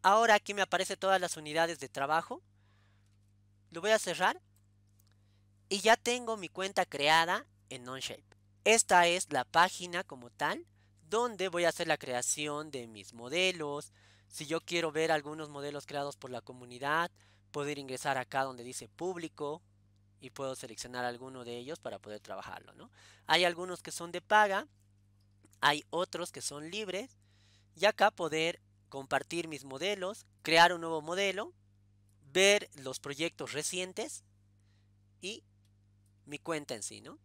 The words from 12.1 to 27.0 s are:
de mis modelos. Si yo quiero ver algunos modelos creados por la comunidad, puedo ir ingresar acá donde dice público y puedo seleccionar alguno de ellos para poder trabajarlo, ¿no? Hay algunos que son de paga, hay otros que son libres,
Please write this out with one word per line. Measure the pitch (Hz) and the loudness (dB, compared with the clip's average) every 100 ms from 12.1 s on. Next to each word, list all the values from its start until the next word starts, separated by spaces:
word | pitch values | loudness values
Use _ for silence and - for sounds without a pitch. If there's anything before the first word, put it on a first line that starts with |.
| 123 123 - 147 147 151 | -4 -2 -2 -4 -4 -6
de | 139 117 | -10 -12
mis | 107 98 | -16 -18
modelos. | 117 120 160 185 180 147 143 - _ - _ _ | -16 -4 0 0 0 -6 -6 -10 _ -20 _ _
Si | - 147 | -14 -4
yo | 165 | -4
quiero | - 175 165 | -2 -2 -2
ver | 151 160 | 0 2
algunos | 156 147 156 151 | 0 -2 -10 -10
modelos | 143 143 147 - | -10 -10 -10 -8
creados | 143 143 - | -6 -6 -8
por | 135 | -12
la | 123 | -12
comunidad, | - 127 123 123 139 156 175 _ _ _ _ | -12 -18 -16 -6 0 0 0 _ _ _ _
puedo | 147 143 | -6 -6
ir | 143 | -6
ingresar | 135 127 147 131 | -8 -6 -2 -2
acá | 123 135 | -2 -4
donde | 135 127 | -4 -6
dice | 120 123 113 | -12 -12 -14
público | - 175 175 160 - 147 160 _ _ _ _ _ _ | -8 -6 -6 -10 -8 -8 -10 _ _ _ _ _ _
y | 131 | -20
puedo | - 135 | -8 -8
seleccionar | 131 127 107 131 123 | -8 -12 -12 -10 -4
alguno | 123 120 131 131 | -4 -6 -12 -12
de | 120 120 | -10 -10
ellos | 123 165 | -10 -10
para | 120 101 | -10 -12
poder | 104 104 | -12 -14
trabajarlo, | - 95 - 92 90 | -12 -12 -12 -14 -16
¿no? | 104 151 _ - - - | -20 -20 _ -20 -20 2
Hay | 160 | 4
algunos | 180 170 185 175 | 4 0 -8 -8
que | - | -10
son | - 175 | -10 -8
de | 175 | -10
paga, | _ 214 208 190 302 _ _ _ _ _ _ _ _ _ | _ 6 6 2 -4 _ _ _ _ _ _ _ _ _
hay | 143 147 - | 2 2 -2
otros | 160 185 165 175 | -4 -4 -6 -8
que | 139 | -8
son | - 143 156 | -10 -10 -10
libres, | 202 208 180 | -8 -6 -8